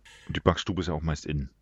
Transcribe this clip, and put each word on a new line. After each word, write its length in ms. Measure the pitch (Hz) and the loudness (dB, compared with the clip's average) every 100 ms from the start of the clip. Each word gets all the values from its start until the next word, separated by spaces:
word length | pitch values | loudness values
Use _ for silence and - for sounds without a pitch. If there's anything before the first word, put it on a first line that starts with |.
| - - - | -20 -16 -8
Und 100 | - | 2
die 40 | |
Backstube 400 | 92 87 - 90 | 4 4 2 -2
ist 80 | 85 | 0
ja 60 | |
auch 80 | 78 | 0
meist 240 | 78 76 - | 0 -2 -2
innen. 240 | 73 67 - | -4 -4 -10